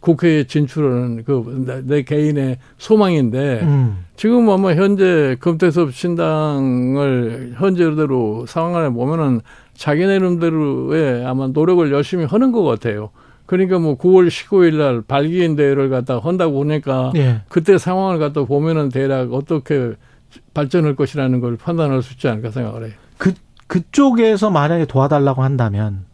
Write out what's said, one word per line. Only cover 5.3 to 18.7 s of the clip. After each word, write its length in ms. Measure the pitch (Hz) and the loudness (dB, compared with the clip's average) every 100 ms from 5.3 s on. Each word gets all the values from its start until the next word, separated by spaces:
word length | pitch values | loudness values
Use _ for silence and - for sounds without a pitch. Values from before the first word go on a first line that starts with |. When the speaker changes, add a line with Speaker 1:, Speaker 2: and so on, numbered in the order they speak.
| 127 | 0
Speaker 1:
금태섭 520 | 170 165 175 156 160 | -2 2 2 2 -2
신당을 1600 | 127 175 170 165 156 156 143 135 123 127 135 143 127 120 117 123 120 | -2 -4 -2 0 0 -2 0 0 0 0 0 0 0 -2 -6 -12 -2
현재대로 920 | 196 185 165 151 151 131 110 110 117 | 0 2 2 2 0 0 0 -4 -6
상황을 460 | - 165 175 156 | -4 -2 -2 -2
보면은 480 | 117 127 165 147 120 - - _ | -2 -2 0 0 -2 -4 -20 _
자기네 420 | - - 147 185 196 | -10 -2 0 2 2
이름대로의 1080 | 185 175 170 160 151 131 131 156 147 123 123 | 0 0 0 0 -2 -2 -2 0 0 -2 -2
아마 220 | 127 135 | -4 -2
노력을 420 | 143 160 180 156 | 0 2 2 2
열심히 320 | 139 147 185 | 0 -2 -4
하는 280 | 156 202 262 | -2 2 2
것 100 | 233 | 2
같아요. 480 | 165 113 120 104 107 _ - _ - | 0 0 -4 -6 -8 _ -20 _ -4
그러니까 320 | 185 185 185 | 0 2 2
뭐 180 | 165 131 | 0 0
구월 340 | 180 185 175 | 4 6 6
십구일 480 | - - 196 175 156 | 0 -2 4 4 4
날 240 | 147 120 | 0 0
발기인 520 | 107 139 151 180 170 | -2 -2 0 0 0
대회를 340 | 147 143 139 135 | 2 2 2 0
갖다가 380 | 131 123 123 131 | -2 -2 -4 -2
한다고 360 | 180 170 139 | -2 0 0
하니까 500 | 147 151 143 131 127 160 | -2 -2 -2 -2 0 0
Speaker 2:
예. 260 | 135 117 - | 0 0 -2
Speaker 1:
그때 300 | 180 156 190 | -2 2 2
상황을 400 | - 185 190 175 | 2 -2 -2 -2
갖다 260 | 151 151 | -2 -2
보면은 440 | 127 143 156 | -2 0 0